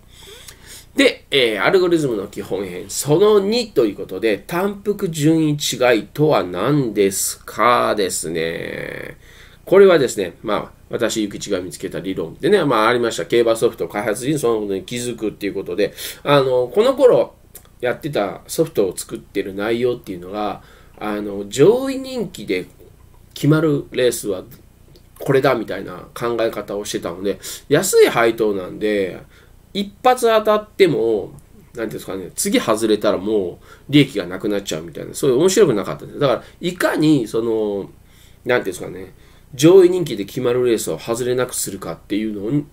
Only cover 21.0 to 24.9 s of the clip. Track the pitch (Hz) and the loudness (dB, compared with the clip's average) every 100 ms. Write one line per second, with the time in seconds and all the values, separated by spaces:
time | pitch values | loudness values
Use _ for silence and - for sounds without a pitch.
21 | 107 104 104 101 101 113 180 247 269 269 | -2 -2 -4 -6 -6 6 6 6 0 -6
22 | 262 254 180 - 101 92 - - - - | -6 -6 -8 -8 -4 -4 -6 -20 -20 -20
23 | - - - - 139 156 156 143 - 120 | -20 -20 -20 -2 2 4 2 0 -4 0
24 | 123 - 104 92 - - - _ - | 0 0 -6 -6 -8 -20 -20 _ -20